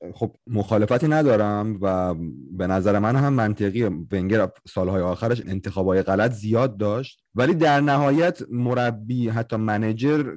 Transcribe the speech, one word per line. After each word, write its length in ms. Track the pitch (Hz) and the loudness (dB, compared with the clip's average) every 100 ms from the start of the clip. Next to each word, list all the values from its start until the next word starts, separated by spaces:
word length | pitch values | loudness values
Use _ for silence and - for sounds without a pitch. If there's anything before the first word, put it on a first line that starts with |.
| 90 | -16
خب 180 | 90 113 - - | -6 -6 -8 -6
مخالفتی 600 | 110 98 107 104 123 156 | -4 0 2 2 2 2
ندارم 720 | 156 147 110 104 104 107 101 | 2 4 4 2 0 -4 -2
و 340 | 95 92 92 82 82 65 67 | -2 0 0 -4 -8 -12 -14
به 160 | 90 92 | -6 -2
نظر 320 | 95 95 101 | 0 2 2
من 160 | 107 131 | 2 2
هم 180 | 143 | 2
منطقیه. 560 | 131 110 101 101 104 110 82 85 | 2 0 0 -2 0 -2 -2 -4
ونگر 380 | 98 92 110 92 - - | -2 2 2 2 -2 -10
سالهای 340 | - 92 95 | -4 -2 0
آخرش 400 | 90 87 113 120 87 | 0 -2 -2 -2 -4
انتخابای 540 | 95 98 92 95 92 | -6 -6 -2 2 2
غلط 300 | 95 95 117 | 2 2 2
زیاد 460 | 110 107 113 131 98 | -2 -2 0 0 -2
داشت، 460 | 104 107 135 - _ 101 | -4 -4 -6 -14 _ -2
ولی 180 | 131 | 0
در 280 | 170 156 143 | 4 4 4
نهایت 580 | 147 139 143 143 170 180 - | 4 2 2 2 2 -2 -6
مربی، 800 | 120 123 123 120 107 107 123 117 | -4 -2 0 -2 -4 -6 -2 -2
حتی 260 | 113 113 110 | -2 -2 -2
منیجر، 680 | 110 104 110 113 135 151 131 | -2 0 0 0 0 0 -2